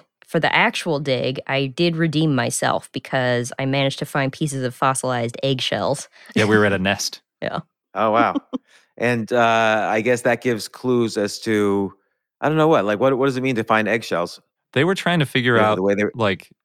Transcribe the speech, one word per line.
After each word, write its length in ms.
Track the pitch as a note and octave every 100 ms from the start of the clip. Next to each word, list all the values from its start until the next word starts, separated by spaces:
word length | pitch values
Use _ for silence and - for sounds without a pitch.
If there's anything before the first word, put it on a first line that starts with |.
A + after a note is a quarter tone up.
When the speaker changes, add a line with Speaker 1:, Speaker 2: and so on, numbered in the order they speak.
| - _ -
Speaker 1:
for 140 | E3+
the 140 | D3+
actual 460 | D#3+ G#3 - F#3 D3
dig, 400 | C#3+ B2 B2+ C3+ -
I 200 | C3+ C3+
did 280 | B2+ F3 D#3+
redeem 400 | E3 D3+ D#3+ C3
myself 560 | A#2+ - C3 - -
because 600 | - - C3+ B2 B2 A#2+ -
I 60 | C3+
managed 340 | C#3 C3+ -
to 60 | C#3+
find 260 | D3+ C3+
pieces 320 | - D3+ C3+
of 120 | B2+ -
fossilized 600 | C3+ C3+ B2+ B2 A#2 -
eggshells. 680 | C3+ C3 - G#2+ F#2+ D3 - - - G#2+
Speaker 2:
Yeah, 100 | G#2
we 120 | G#2+
were 80 | G#2
at 80 |
a 60 | G2
nest. 420 | G2 G2 - - _
<laughs> 40 | _
Speaker 1:
Yeah. 180 | - - - _ _
Speaker 3:
Oh, 180 | F#2+ A2
wow. 220 | A#3 G2 D#3+
Speaker 1:
<laughs> 560 | - C4 _ _ _ -
Speaker 3:
And, 320 | A#2 A#2+ G#2+
uh, 560 | A#2+ A#2 A2+ A2 A2 F2+
I 100 | A2
guess 200 | A2 A#2+
that 180 | C3 A#2
gives 260 | B2+ A2 -
clues 500 | - B2+ B2 A#2 G#2+
as 200 | G#2 -
to, 520 | A2+ G#2+ G2+ G2 F#2+ - _ _ _ _
I 80 | C#3
don't 80 | D#3
know 100 | D#3
what, 160 | D3
like, 160 | G2 G#2
what, 160 | C3 B2+
what 120 | C#3
does 100 | B2+
it 40 |
mean 120 | C3 A#2
to 60 |
find 240 | A2+ A2 G#2+
eggshells? 540 | A#2 - E2+ E2+ - _ _ _
Speaker 2:
They 100 | B2 E3
were 100 | F#3+
trying 240 | F3 F3
to 60 | C#3
figure 300 | C3+ B2 A2+
Speaker 3:
Yeah, 120 | G#2+
Speaker 2:
out, 60 | G#2
Speaker 3:
the 80 |
way 100 | G2
they 100 | G2+
were 80 | G#2 A#2+
Speaker 2:
like, 340 | G#2+ F#2 - _